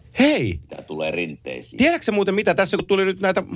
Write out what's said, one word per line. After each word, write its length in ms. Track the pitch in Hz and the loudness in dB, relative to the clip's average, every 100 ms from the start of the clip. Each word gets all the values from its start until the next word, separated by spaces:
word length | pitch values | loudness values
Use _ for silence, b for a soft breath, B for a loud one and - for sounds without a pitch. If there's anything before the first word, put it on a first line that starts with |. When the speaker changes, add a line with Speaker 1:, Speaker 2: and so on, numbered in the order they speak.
| - - | -8 2
Speaker 1:
Hei! 400 | 285 262 110 82 | 4 4 -2 -4
Speaker 2:
mitä 200 | - - | -10 -16
tulee 280 | - 78 78 | -10 -6 -4
rinteisiin. 680 | 82 82 73 67 64 - - | -4 -6 -8 -12 -12 -8 2
Speaker 1:
Tiedätkö 340 | 302 330 - | 2 2 0
muuten 220 | 208 196 | 0 0
mitä, 200 | 190 208 | 0 2
tässä 220 | 165 190 196 | 2 2 0
kun 100 | - | 2
tuli 180 | 196 | 2
nyt 160 | 190 185 | 2 0
näitä 220 | 190 185 - | 0 0 -2